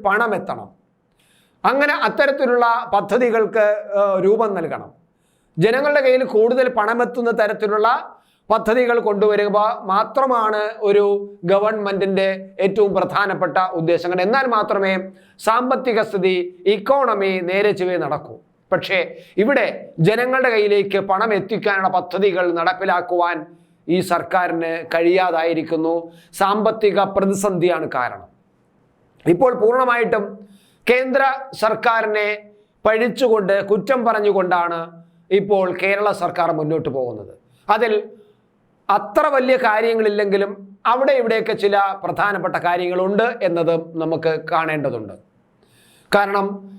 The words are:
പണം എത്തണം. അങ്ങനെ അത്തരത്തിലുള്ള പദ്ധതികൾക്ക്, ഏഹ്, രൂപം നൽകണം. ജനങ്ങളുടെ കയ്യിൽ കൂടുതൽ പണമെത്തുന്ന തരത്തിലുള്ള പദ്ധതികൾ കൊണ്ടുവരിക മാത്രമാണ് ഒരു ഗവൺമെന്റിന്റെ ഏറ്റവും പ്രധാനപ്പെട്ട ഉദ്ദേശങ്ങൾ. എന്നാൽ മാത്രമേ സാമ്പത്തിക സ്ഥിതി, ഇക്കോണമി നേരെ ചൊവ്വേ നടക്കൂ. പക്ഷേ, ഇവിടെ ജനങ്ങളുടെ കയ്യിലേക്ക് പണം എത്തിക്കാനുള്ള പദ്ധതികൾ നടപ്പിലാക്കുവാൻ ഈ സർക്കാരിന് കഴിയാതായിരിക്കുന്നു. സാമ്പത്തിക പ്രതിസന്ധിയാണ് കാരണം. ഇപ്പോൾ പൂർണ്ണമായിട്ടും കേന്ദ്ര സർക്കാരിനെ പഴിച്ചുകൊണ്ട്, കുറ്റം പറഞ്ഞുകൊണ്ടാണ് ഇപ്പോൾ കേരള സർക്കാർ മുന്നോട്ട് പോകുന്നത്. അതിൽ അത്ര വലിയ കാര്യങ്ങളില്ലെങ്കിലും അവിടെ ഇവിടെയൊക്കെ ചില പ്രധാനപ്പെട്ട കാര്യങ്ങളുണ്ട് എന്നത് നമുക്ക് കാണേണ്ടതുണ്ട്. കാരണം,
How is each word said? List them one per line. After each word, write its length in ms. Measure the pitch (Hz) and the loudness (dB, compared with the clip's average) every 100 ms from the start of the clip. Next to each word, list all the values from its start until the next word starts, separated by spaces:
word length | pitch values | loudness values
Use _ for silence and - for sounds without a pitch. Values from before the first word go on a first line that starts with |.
| 196 | -2
പണം 300 | 208 233 190 | 0 0 -2
എത്തണം. 340 | - 123 98 _ _ _ _ _ _ _ _ _ 202 | -6 -10 -12 _ _ _ _ _ _ _ _ _ 0
അങ്ങനെ 280 | 262 285 302 | 2 0 0
അത്തരത്തിലുള്ള 880 | 220 - 285 277 226 240 233 233 - | -2 0 0 2 0 2 2 0 0
പദ്ധതികൾക്ക്, 720 | 202 208 233 247 226 208 220 208 208 208 202 | -2 0 0 2 2 0 2 2 0 -2 0
ഏഹ്, 260 | 202 190 185 | 2 2 2
രൂപം 280 | 214 220 | 2 0
നൽകണം. 380 | 190 156 123 104 _ _ _ _ _ _ - | -2 -6 -8 -12 _ _ _ _ _ _ 0
ജനങ്ങളുടെ 440 | 202 247 294 294 | 2 2 2 2
കയ്യിൽ 220 | 262 254 | 4 4
കൂടുതൽ 460 | 262 214 226 254 254 | 4 2 4 4 2
പണമെത്തുന്ന 640 | 240 208 240 240 240 233 226 | 2 0 0 -2 -2 -2 0
തരത്തിലുള്ള 720 | 214 185 208 214 220 277 - - _ _ _ | 0 0 -2 2 2 0 -4 -18 _ _ _
പദ്ധതികൾ 460 | 196 190 240 240 233 | 0 2 2 2 2
കൊണ്ടുവരിക 480 | 214 202 214 208 208 208 214 - 196 | 0 2 2 2 2 2 0 -2 -2
മാത്രമാണ് 720 | 196 220 269 269 240 214 214 214 226 | 0 0 0 0 2 0 -2 -4 -2
ഒരു 540 | 208 202 202 202 202 - 175 | 2 4 4 0 -4 -8 0
ഗവൺമെന്റിന്റെ 1040 | 196 214 220 202 196 196 196 190 190 190 - | 2 2 -2 -4 -2 0 0 0 -2 -8 -2
ഏറ്റവും 340 | 190 196 202 | -2 2 2
പ്രധാനപ്പെട്ട 640 | 180 - 180 202 175 180 190 | 2 -2 -2 -2 -2 -2 0
ഉദ്ദേശങ്ങൾ. 640 | 185 175 160 170 175 180 | -2 -2 0 0 0 -2
എന്നാൽ 240 | 185 262 262 | 0 0 0
മാത്രമേ 500 | 220 202 202 196 190 190 - _ _ | 0 0 0 0 -2 -6 -16 _ _
സാമ്പത്തിക 640 | - 226 254 254 254 220 | -2 0 0 0 0 0
സ്ഥിതി, 600 | 214 202 185 185 180 - 190 | 0 0 0 0 -2 -4 0
ഇക്കോണമി 720 | 208 202 277 254 202 196 185 | 0 2 2 2 0 0 -2
നേരെ 280 | 175 190 208 | -2 0 0
ചൊവ്വേ 260 | 196 180 175 | 0 -2 -2
നടക്കൂ. 380 | 147 147 - 110 _ _ _ | -4 -6 -8 -20 _ _ _
പക്ഷേ, 440 | 180 - 185 165 - - - | -4 0 -2 -2 -8 -8 0
ഇവിടെ 520 | 214 269 185 - - - | 2 2 0 -4 -12 0
ജനങ്ങളുടെ 500 | 165 226 247 262 254 | 0 2 0 0 2
കയ്യിലേക്ക് 500 | 220 208 202 202 202 | 2 2 0 0 -2
പണം 340 | 196 190 226 | -2 -2 0
എത്തിക്കാനുള്ള 560 | 202 190 208 208 196 190 | -2 -2 -4 -2 0 0
പദ്ധതികൾ 640 | 180 175 196 196 180 180 | -2 -4 -2 0 0 0
നടപ്പിലാക്കുവാൻ 920 | 170 170 180 190 175 170 175 175 165 147 - _ _ - | 0 -2 -2 0 -2 0 0 0 -2 -8 -20 _ _ -2
ഈ 120 | 180 | -2
സർക്കാരിന് 720 | - 175 165 185 175 170 165 165 165 165 | 0 -2 0 -2 0 -2 -4 -6 -4 0
കഴിയാതായിരിക്കുന്നു. 1160 | 170 185 185 165 165 165 151 165 165 165 165 - _ | 2 4 2 0 0 -2 -2 -4 -2 -4 -6 -16 _
സാമ്പത്തിക 640 | - 196 208 214 220 208 196 | -2 0 2 0 0 0 2
പ്രതിസന്ധിയാണ് 920 | 196 196 190 196 202 180 175 165 151 131 | 0 0 0 0 -2 0 0 0 -4 -4
കാരണം. 320 | 120 98 - _ _ _ _ _ _ _ _ _ - | -6 -6 -16 _ _ _ _ _ _ _ _ _ 0
ഇപ്പോൾ 260 | 175 254 | 4 4
പൂർണ്ണമായിട്ടും 920 | 208 214 247 254 240 214 208 - - - - _ _ - | 4 2 2 2 0 0 0 -4 -10 -20 -20 _ _ 0
കേന്ദ്ര 440 | 247 262 269 269 269 - - | 2 2 2 2 0 -8 -2
സർക്കാരിനെ 840 | 220 220 233 226 214 214 208 208 208 _ _ _ 214 | 0 0 0 0 0 -2 -2 -4 -10 _ _ _ 0
പഴിച്ചുകൊണ്ട്, 800 | 220 240 233 254 220 190 196 196 | 2 0 0 2 2 2 0 0
കുറ്റം 380 | 208 185 254 233 | -2 0 0 0
പറഞ്ഞുകൊണ്ടാണ് 1000 | 214 208 196 180 180 170 170 170 - - _ _ | 0 2 2 2 0 0 -4 -8 -14 -20 _ _
ഇപ്പോൾ 460 | 196 196 196 185 175 | 0 2 0 0 -2
കേരള 340 | 190 196 208 | -2 0 0
സർക്കാർ 400 | 196 175 170 170 | -2 -4 -2 -2
മുന്നോട്ട് 380 | 156 151 160 147 | 0 -2 -2 -4
പോകുന്നത്. 440 | 131 123 110 98 - _ _ - | -4 -6 -8 -14 -20 _ _ -2
അതിൽ 380 | 214 240 214 - - - _ _ _ _ _ - | 0 2 -2 -4 -16 -20 _ _ _ _ _ -2
അത്ര 380 | 208 - 311 302 | -2 0 0 2
വലിയ 280 | 277 254 254 | 2 2 2
കാര്യങ്ങളില്ലെങ്കിലും 1200 | 240 214 226 226 214 208 202 196 196 202 - - 226 | 2 0 0 0 0 0 0 0 -2 -6 -18 -6 -2
അവിടെ 260 | 254 277 | 0 2
ഇവിടെയൊക്കെ 420 | 269 226 226 220 | 2 2 -2 -2
ചില 260 | 214 202 196 196 196 | -2 0 2 0 -4
പ്രധാനപ്പെട്ട 520 | 196 160 202 196 180 175 | -6 -2 -2 -2 -4 -2
കാര്യങ്ങളുണ്ട് 840 | 165 175 175 180 190 202 233 233 | -2 0 -2 -2 0 2 0 0
എന്നത് 560 | 190 170 165 165 165 165 | -2 0 0 0 -4 -6
നമുക്ക് 480 | 160 160 160 156 160 | -4 -2 -2 -2 -2
കാണേണ്ടതുണ്ട്. 640 | 170 160 156 139 117 101 95 _ _ _ _ _ _ _ _ _ 202 | -2 0 -2 -4 -6 -10 -16 _ _ _ _ _ _ _ _ _ 0
കാരണം, 560 | 202 202 196 196 - | 2 0 -2 -6 -14